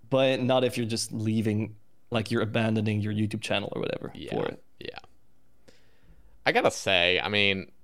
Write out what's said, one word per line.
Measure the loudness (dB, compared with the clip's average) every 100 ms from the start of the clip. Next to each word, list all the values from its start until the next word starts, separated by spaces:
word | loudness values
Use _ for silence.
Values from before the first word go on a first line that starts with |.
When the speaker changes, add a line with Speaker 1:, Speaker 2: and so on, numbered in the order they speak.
| 0
Speaker 1:
but | 2 2 2
not | 2 2
if | 2 0
you're | -2
just | -4 -4
leaving, | -4 0 2 2 0 -2 -8 -20 -20 -4
like, | -4 0
you're | -2
abandoning | 0 0 0 0 0 0
your | -2
YouTube | -2 -2 -4
channel | -4 -4 -4
or | -4
whatever | -4 -6 -8
Speaker 2:
Yeah, | -12 -6
Speaker 1:
for | -4 -4
it. | -6 -18 -16
Speaker 2:
yeah. | -14 -14 -20 -20 -20 -20 -20 -20 -20 -20 -20 -20 -20 -20 -20 -2 0
I |
gotta | 2 2
say, | 0 2 4 4 2
I | 2
mean | 2 2 0 -6 -18